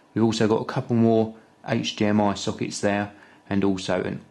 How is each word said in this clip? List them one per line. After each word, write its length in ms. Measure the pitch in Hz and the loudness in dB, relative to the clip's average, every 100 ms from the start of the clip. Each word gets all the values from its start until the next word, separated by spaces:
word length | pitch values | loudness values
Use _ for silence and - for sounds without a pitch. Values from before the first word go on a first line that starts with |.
| _ | _
We've 100 | 104 | 0
also 240 | 113 110 107 | 2 2 2
got 140 | 113 | 2
a 40 | 127 | -2
couple 300 | 135 - 117 | -6 -2 2
more 400 | 113 113 110 - - _ - | 4 4 2 -4 -20 _ -4
H 280 | 117 113 - | -4 -2 -2
D 100 | 104 | 0
M 140 | 104 | 2
I 140 | 101 | 2
sockets 480 | 95 110 - - - | -2 -6 -6 -6 -4
there, 300 | 101 101 104 - - - - | -2 -2 -4 -10 -20 -18 -4
and 160 | 101 | 0
also 380 | 98 92 - 92 | 0 -2 -2 -2
an 240 | 95 - - | -2 -8 -8